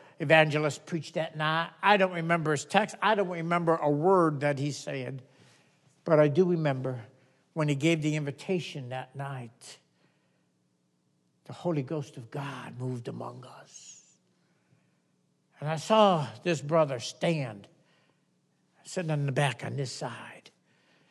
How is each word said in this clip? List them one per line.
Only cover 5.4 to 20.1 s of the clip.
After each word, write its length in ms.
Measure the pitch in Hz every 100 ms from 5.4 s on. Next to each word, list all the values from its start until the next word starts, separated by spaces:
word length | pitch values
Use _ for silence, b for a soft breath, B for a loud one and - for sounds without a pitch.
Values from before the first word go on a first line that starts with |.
| b b b b b _
But 140 | - 151
I 80 | 151
do 180 | 143
remember 540 | 180 170 151 131 131 123 113 _ _ _ _
when 140 | 160 151
he 60 |
gave 280 | 139 160 165
the 140 | 151 151
invitation 760 | 143 - - 180 - 147 120
that 240 | 131 131
night, 640 | 135 139 135 120 - - - _ _ _ _ _ _ _ _ _ _ _ _ _ _ _ _
the 80 | -
Holy 300 | 123 175 151
Ghost 340 | 127 156 - 139
of 140 | 113
God 480 | 147 139 127 117 117
moved 300 | 127 123 117
among 360 | 117 - 123 123 -
us. 400 | - - - - _ _ _ _ _ _ _ _ _ _ _ _ _ _ _ -
And 80 | 147
I 80 | 156
saw 500 | - 220 202 170 123 -
this 180 | 180 151
brother 380 | 143 165 143 123
stand, 680 | - - 170 160 123 101 - _ _ _ _ _ _ _ _ _ _ _
sitting 260 | - 190 160
in 160 | 147 139
the 60 |
back 320 | 131 139 117
on 120 | 113 131
this 160 | 131
side. 580 | - 127